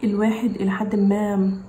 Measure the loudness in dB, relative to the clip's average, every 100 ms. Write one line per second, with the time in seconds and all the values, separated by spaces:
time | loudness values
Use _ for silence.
0 | -2 0 0 0 -2 -2 -2 -2 -2 2
1 | 2 2 0 0 0 -2